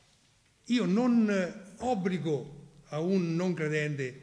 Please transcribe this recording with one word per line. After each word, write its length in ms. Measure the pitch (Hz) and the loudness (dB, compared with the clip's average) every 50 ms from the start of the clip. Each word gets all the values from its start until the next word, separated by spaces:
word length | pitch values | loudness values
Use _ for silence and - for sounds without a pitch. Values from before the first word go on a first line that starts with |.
| _ _ _ _ _ _ _ _ _ _ _ _ _ | _ _ _ _ _ _ _ _ _ _ _ _ _
Io 200 | - 240 247 190 | 0 0 2 2
non, 460 | 175 185 226 247 247 240 233 214 208 | 2 2 4 4 4 4 4 4 4
eh, 420 | 202 190 180 165 - - - - - - | 2 2 0 -2 -4 -10 -16 -18 -12 -6
obbligo 1040 | 233 254 254 190 175 196 185 160 143 165 147 127 113 - - - - - - - - - | -2 -2 0 0 0 0 -2 -2 0 -2 -2 -2 -4 -8 -14 -18 -20 -20 -20 -20 -14 -8
a 120 | 143 151 | -6 -4
un 340 | 165 185 196 190 170 165 165 | 0 0 2 2 2 0 0
non 200 | 170 185 185 170 | 0 0 0 0
credente 680 | 160 156 147 151 151 151 151 147 135 135 123 120 - | 0 -2 -2 0 0 0 -2 -2 -4 -6 -6 -8 -12